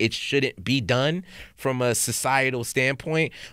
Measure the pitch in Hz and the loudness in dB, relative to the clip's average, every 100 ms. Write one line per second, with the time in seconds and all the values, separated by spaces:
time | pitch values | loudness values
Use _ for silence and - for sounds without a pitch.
0 | 113 - - 143 131 - 92 135 95 123 | 0 0 -2 0 0 -2 0 0 2 2
1 | 143 175 180 - - - 135 127 123 113 | 2 0 -6 -16 -20 -6 -4 0 2 2
2 | - 113 131 135 131 127 117 - 131 139 | 0 -2 2 2 2 0 -2 0 0 0
3 | - 160 156 - - | -2 0 0 -4 -18